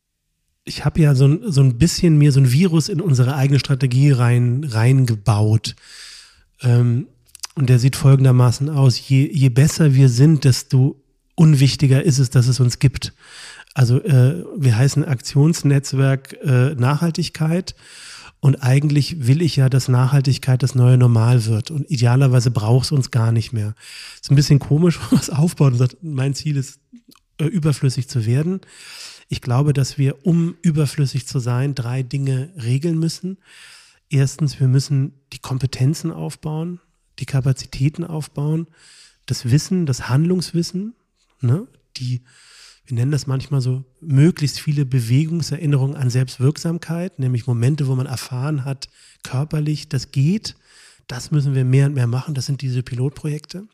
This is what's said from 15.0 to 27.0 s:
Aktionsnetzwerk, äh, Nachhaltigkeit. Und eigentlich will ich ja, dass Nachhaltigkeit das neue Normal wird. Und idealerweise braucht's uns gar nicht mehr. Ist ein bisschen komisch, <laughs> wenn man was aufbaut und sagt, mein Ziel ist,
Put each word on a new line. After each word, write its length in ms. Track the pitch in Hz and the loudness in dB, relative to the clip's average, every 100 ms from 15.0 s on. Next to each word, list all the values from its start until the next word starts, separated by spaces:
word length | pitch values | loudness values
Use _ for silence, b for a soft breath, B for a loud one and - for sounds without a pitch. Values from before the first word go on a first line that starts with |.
Aktionsnetzwerk, 1300 | 165 127 - 143 151 175 143 139 139 131 135 135 - - | -2 -4 -2 2 2 2 0 0 -2 -2 0 -2 -6 -8
äh, 320 | 160 127 131 | 0 2 2
Nachhaltigkeit. 1000 | 147 123 147 170 160 151 - 156 170 - - B B B B B _ | 0 0 0 -2 -4 -6 -4 -4 -2 -6 -14 B B B B B _
Und 180 | 139 - | 0 2
eigentlich 680 | 123 135 147 147 131 175 120 | 2 2 2 0 -2 -2 0
will 120 | 147 | 2
ich 140 | 170 | 2
ja, 140 | - 127 | 0 2
dass 180 | 131 127 | 0 0
Nachhaltigkeit 800 | 123 127 143 135 127 - 127 | 0 2 2 0 -2 0 0
das 100 | 131 | 0
neue 240 | 127 123 127 | 2 4 6
Normal 460 | 123 113 113 127 | 4 4 4 2
wird. 260 | 110 110 - | 2 -2 -4
Und 180 | 156 - | -8 -6
idealerweise 600 | 135 120 127 139 127 120 | 0 2 2 2 2 0
braucht's 400 | 110 107 127 - | -2 2 2 2
uns 220 | 147 - | -2 -2
gar 180 | 123 113 | -2 0
nicht 220 | 113 - | 0 -2
mehr. 220 | 110 104 - B B B B | -6 -6 -10 B B B B
Ist 120 | - | 0
ein 40 | 139 | 2
bisschen 220 | 143 143 | 4 2
komisch, 400 | - 147 175 - | 2 2 2 0
<laughs> 20 | |
wenn 100 | - | 0
man 100 | 254 | -2
was 100 | - | 0
aufbaut 420 | 139 170 - 143 | 0 -2 2 0
und 60 | 120 | 2
sagt, 200 | 127 - | 0 -2
mein 320 | 165 139 135 | -10 -6 -4
Ziel 220 | 135 156 139 | -4 -4 -6
ist, 240 | 131 - _ - | -6 -12 _ -20